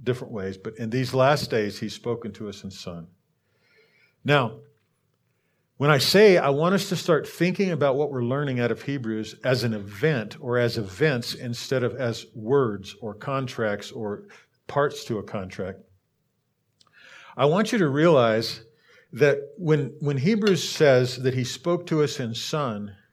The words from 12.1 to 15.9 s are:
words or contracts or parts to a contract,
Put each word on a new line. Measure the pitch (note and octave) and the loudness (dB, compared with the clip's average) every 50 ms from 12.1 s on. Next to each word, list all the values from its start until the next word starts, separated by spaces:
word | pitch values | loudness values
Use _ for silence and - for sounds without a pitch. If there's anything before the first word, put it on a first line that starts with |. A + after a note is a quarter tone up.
| A2 - - - - | -4 -6 -10 -14 -16
words | A2+ G#2+ A2 C3+ C#3+ C3+ A2+ G2+ F#2+ F#2 - - - | -10 -4 0 2 2 2 0 -2 -6 -10 -14 -16 -12
or | - G#2+ G2+ | -12 -12 -12
contracts | - - C#3+ C3+ C3+ C3+ B2 - - A2+ G#2+ G2+ G2+ - - | -10 -8 -6 -4 -4 -4 -6 -4 -2 -2 -2 -2 -4 -6 -10
or | - B2 A2 G#2 G2+ G2+ - - - - _ _ _ _ _ | -10 -8 -6 -6 -6 -8 -10 -16 -20 -20 _ _ _ _ _
parts | - - C#3 C#3+ C#3+ C#3+ - - | -6 -2 0 0 0 -2 -6 -8
to | - A#2 G#2 | -6 -6 -6
a | F#2+ | -6
contract, | - - G#2 F#2+ F#2 - - F#2+ F#2 G2 - - _ | -8 -8 -8 -8 -10 -10 -8 -8 -8 -10 -12 -18 _